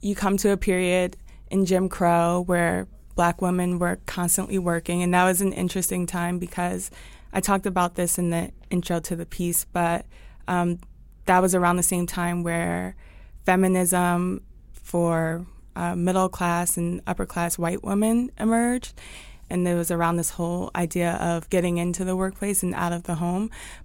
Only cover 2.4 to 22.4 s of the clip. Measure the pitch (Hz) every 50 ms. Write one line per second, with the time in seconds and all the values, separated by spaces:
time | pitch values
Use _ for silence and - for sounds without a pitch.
2.4 | 180 175 180 175 170 170 180 185 185 - - - - - - - 175 170 175 -
3.4 | 190 180 180 180 180 180 180 175 175 175 180 185 - - - - 175 170 - -
4.4 | 185 - 202 190 180 175 170 165 165 - 175 175 180 175 175 180 180 185 185 175
5.4 | 196 190 - - 180 180 - 190 180 - 190 180 180 170 - 175 175 175 180 175
6.4 | 175 175 - - 175 175 185 180 185 - - - - - - - - - - 196
7.4 | 190 - 196 190 190 202 180 180 180 175 170 - 175 175 - - 180 170 170 170
8.4 | 180 - - - - - - 180 170 - 175 170 160 - 175 170 170 - - -
9.4 | 180 175 170 - - - - 180 175 170 170 - - - - - - - - -
10.4 | - - 185 180 175 175 175 175 - - - - - - - - - - 185 180
11.4 | 185 185 180 185 180 175 175 180 175 - 190 175 175 175 - 180 175 175 175 175
12.4 | 170 170 170 170 170 175 170 175 180 185 190 - - - - - - - - -
13.4 | - - 185 185 190 185 185 185 180 170 180 180 180 175 175 175 180 180 190 190
14.4 | - - - - - - - - - - - 175 170 170 165 165 165 160 165 170
15.4 | 180 - - - - - - - 175 175 180 175 170 180 185 190 185 185 185 -
16.4 | 180 175 170 170 175 175 - - 170 170 175 185 - - 185 - 196 - - 175
17.4 | 170 170 - - 170 165 180 202 - 202 196 202 214 220 226 233 247 247 - -
18.4 | 214 220 226 233 240 240 247 254 - - - - - - - - - - - -
19.4 | - - - 180 180 180 175 175 170 - 175 165 170 165 170 170 165 - - -
20.4 | 170 170 175 175 185 - - - 175 160 - 175 175 170 170 - - 170 170 165
21.4 | 160 - - 185 175 180 175 170 170 175 175 - 190 185 185 185 190 190 190 -